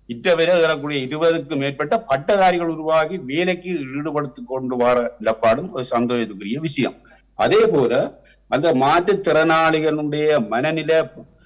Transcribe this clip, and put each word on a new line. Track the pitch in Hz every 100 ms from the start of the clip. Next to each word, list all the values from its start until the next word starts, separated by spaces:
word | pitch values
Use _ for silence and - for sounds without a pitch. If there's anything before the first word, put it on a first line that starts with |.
| -
இத்தவிர | 120 147 165 165 180
ஏறக்குறைய | 160 151 147 143 127
இருபதுக்கு | 151 165 165 139 147
மேற்பட்ட | 139 135 120 226
பட்டதாரிகள் | - 139 147 202 185 175 170
உருவாகி | 160 156 160 156 185
வேலைக்கு | 127 151 180 180 180
ஈடுபடுத்தி | 165 131 139 156 147 147 - -
கொண்டு | 131 127 127
வர | 123 123 120 -
நிலப்பாடும் | 110 110 113 127 180
ஒரு | 135 127
சந்தோஷத்துக்குரிய | 120 120 120 107 95 101 139
விஷயம். | 160 135 113 - _ - _
அதே | - 107 214 220
போல | 156 117 123 - - _ _ _
அந்த | 127 165
மாற்றுத்திறனாளிகளுடைய | 127 139 170 185 185 170 151 160 160 160 156 156 151 147 147 151 147 107
மனநிலை, | 117 156 160 156 160 151 - - _